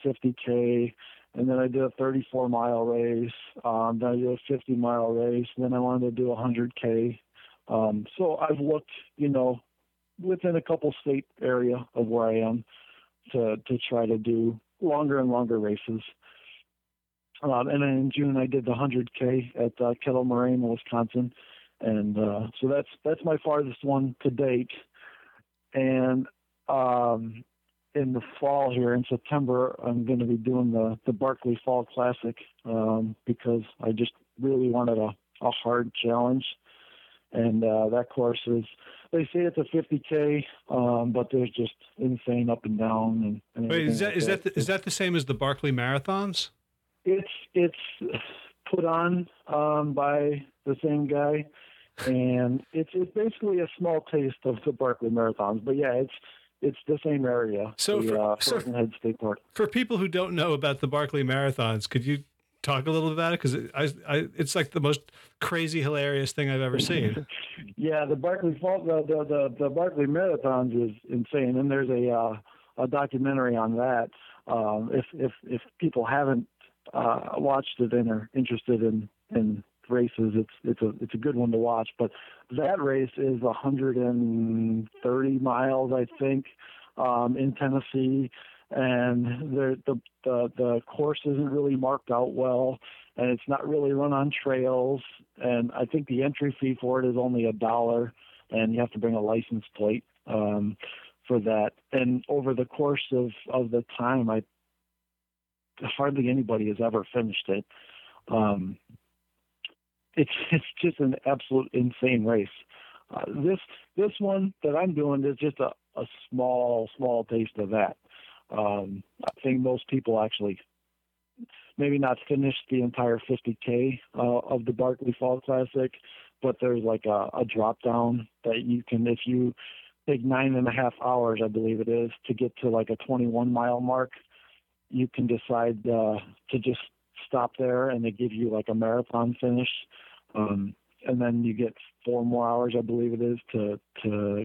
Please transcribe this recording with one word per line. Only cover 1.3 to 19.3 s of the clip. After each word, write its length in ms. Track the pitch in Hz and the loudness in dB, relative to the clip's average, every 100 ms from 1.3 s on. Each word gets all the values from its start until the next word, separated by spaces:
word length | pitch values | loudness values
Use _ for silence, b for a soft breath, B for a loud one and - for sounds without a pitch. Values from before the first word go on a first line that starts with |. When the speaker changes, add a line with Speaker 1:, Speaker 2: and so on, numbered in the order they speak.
Speaker 1:
and 140 | 117 127 | -4 0
then 100 | 131 | 0
I 100 | 127 | 0
did 120 | 131 | 0
a 100 | 131 | -2
thirty-four 600 | - 131 135 - 131 123 | -2 -2 0 -2 -2 0
mile 340 | 120 120 117 | 0 0 0
race. 460 | 117 117 117 117 120 - - - | 0 2 0 0 -2 -8 -18 -8
Um, 360 | 120 113 113 113 | -2 0 0 0
then 80 | 123 | 0
I 60 | 123 | 0
did 100 | 123 | 0
a 100 | 123 - | -2 -2
fifty 280 | 135 - | -4 -2
mile 380 | 120 120 120 113 | 0 2 2 0
race. 340 | 117 120 120 120 - | 0 0 0 -2 -4
Then 160 | 127 | -2
I 60 | 127 | 0
wanted 280 | 123 127 123 | 0 0 0
to 40 | |
do 220 | 117 123 | 0 0
a 40 | 113 | 0
hundred 380 | 123 117 120 | 0 0 -2
K. 480 | - 120 113 120 117 _ B B B - | -2 0 2 0 -4 _ B B B -4
Um, 360 | 113 110 107 110 - | 0 2 0 -4 -2
so 180 | 180 156 | 0 2
I've 240 | 156 143 | 0 0
looked, 300 | 143 151 - - - - | 0 -2 -4 -20 -14 -2
you 120 | 147 | 0
know, 320 | 135 127 123 - _ _ _ _ - | 2 0 -2 -8 _ _ _ _ -8
within 360 | 180 180 185 165 | -4 -2 0 0
a 40 | |
couple 320 | - 160 151 - | 0 -2 -2 -2
state 240 | 147 139 - - | -2 -2 -4 -4
area 460 | 131 123 123 120 123 | 0 2 2 0 -2
of 140 | 123 113 | -2 0
where 200 | 117 113 | 2 2
I 120 | 113 | 2
am 240 | 113 117 B B B B B _ - | 2 -2 B B B B B _ -6
to, 240 | 127 113 107 | -2 0 -2
to 220 | - 123 - | -2 -4 -2
try 160 | 120 | 0
to 140 | 113 110 | 2 0
do 420 | 110 117 113 117 _ - | 0 2 2 -2 _ -2
longer 380 | 175 147 147 139 | 0 2 2 2
and 100 | 127 | 2
longer 280 | 123 120 113 | 2 2 0
races. 440 | 104 104 - 110 - - B B B B _ _ _ _ _ _ _ - | 0 -2 -4 -8 -8 -20 B B B B _ _ _ _ _ _ _ -8
Um, 260 | 147 123 135 | -2 0 0
and 140 | 143 | 0
then 60 | 139 | 2
in 220 | 131 135 | 2 0
June, 220 | 139 143 135 | 0 0 2
I 100 | 127 | 0
did 200 | 135 120 | 0 0
the 80 | |
hundred 400 | 117 139 123 120 | 0 0 0 -2
K 380 | - 127 | -2 0